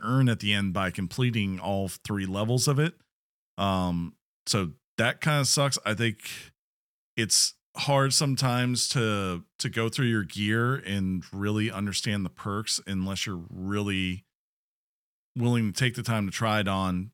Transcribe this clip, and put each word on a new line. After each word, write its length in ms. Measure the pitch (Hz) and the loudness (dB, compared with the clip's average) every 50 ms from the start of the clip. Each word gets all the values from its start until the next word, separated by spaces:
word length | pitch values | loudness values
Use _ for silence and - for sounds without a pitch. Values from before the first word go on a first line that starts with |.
| 98 | -2
earn 260 | 113 127 135 131 120 | 0 4 4 6 6
at 100 | 110 - | 4 2
the 140 | 101 104 104 | 2 2 2
end 200 | 101 101 95 87 | 2 2 2 0
by 180 | 101 95 90 | 0 0 0
completing 680 | 82 - 92 87 - - 127 123 113 113 101 98 95 92 | -2 -2 -6 -4 -2 0 0 0 2 0 0 -2 -2 -4
all 280 | - 98 98 98 98 | -2 -2 0 0 -2
three 400 | 90 - - - - 104 101 95 | -4 -6 -10 -6 -4 -4 -2 -2
levels 400 | 92 95 101 110 113 123 127 117 | -2 -2 -2 0 0 2 2 2
of 100 | 147 139 139 | 2 2 2
it. 200 | 156 170 - _ _ _ _ _ _ _ _ _ _ _ - | 2 0 -2 _ _ _ _ _ _ _ _ _ _ _ -6
Um, 580 | 92 98 98 95 92 90 90 87 85 85 82 - _ _ _ _ _ - | -2 0 2 2 2 2 2 0 0 -2 -4 -8 _ _ _ _ _ -6
so 280 | - - 104 92 80 - _ _ _ - | -2 0 0 0 -2 -6 _ _ _ -2
that 240 | - 113 123 - - | 0 0 0 0 0
kinda 240 | - 160 151 143 135 | 0 0 2 2 2
sucks. 340 | - - 151 143 139 - - - | 2 2 2 2 2 0 -2 -2
I 100 | 104 107 | -2 0
think 580 | 92 117 113 107 - - - - - - - _ _ _ _ _ _ _ _ _ _ _ _ - | 2 0 0 0 -4 -12 -14 -14 -14 -16 -20 _ _ _ _ _ _ _ _ _ _ _ _ -2
it's 380 | 117 110 95 - - - - - _ _ _ - | -2 0 2 4 2 2 2 -2 _ _ _ -8
hard 360 | - - 143 143 139 135 135 123 | -6 0 2 4 4 4 4 2
sometimes 760 | - 156 139 131 123 135 127 123 123 123 123 123 113 - - | 2 2 2 0 2 2 2 2 2 2 2 0 0 0 0
to, 560 | - 135 113 110 104 101 98 92 90 85 - _ _ - | 0 0 2 2 2 0 0 -2 -4 -6 -8 _ _ -8
to 100 | - 123 | -8 -4
go 200 | - 113 113 113 | -2 -2 -2 -2
through 180 | - - 131 | 0 0 2
your 160 | 117 113 107 92 | 2 2 0 0
gear 520 | 76 - 101 104 104 110 117 117 123 135 | -2 -4 -2 0 2 2 2 2 0 0
and 480 | - - 92 101 98 95 95 92 90 - - - | -2 -4 -4 -2 0 0 0 -2 -2 -4 -8 -8
really 380 | 98 101 104 107 107 107 113 | -4 -2 -2 0 0 0 -2
understand 540 | 104 95 101 101 92 - - 113 104 101 95 | -2 -4 -4 -4 -4 -4 -2 -2 -2 -2 -4
the 40 | 85 | -6
perks 500 | - - - 107 101 107 110 - - - - | -8 -8 -8 -6 -6 -4 -4 -4 -4 -4 -4
unless 380 | 95 98 95 92 95 98 - - | -4 -4 -2 -2 -2 -4 -6 -6
you're 200 | 110 95 85 85 90 | -6 -6 -8 -10 -12
really 760 | 90 92 92 98 101 104 101 101 98 95 92 92 90 104 - _ _ _ _ _ _ _ _ _ _ _ _ _ _ _ _ _ _ _ _ _ - | -10 -8 -6 -2 -2 -2 0 0 0 0 0 -2 -4 -6 -8 _ _ _ _ _ _ _ _ _ _ _ _ _ _ _ _ _ _ _ _ _ -4
willing 360 | 120 117 120 120 117 113 104 | 0 2 2 2 2 2 0
to 60 | 90 - | 0 0
take 160 | 131 123 110 | 0 0 0
the 80 | 113 92 | -2 -4
time 220 | 120 113 107 101 | -2 -2 -2 -2
to 60 | 92 | -2
try 280 | - - 120 110 107 107 | -2 -2 0 2 2 2
it 80 | 98 | 2
on, 440 | 98 98 95 95 92 90 90 95 113 | 0 0 0 0 0 0 -2 -4 -6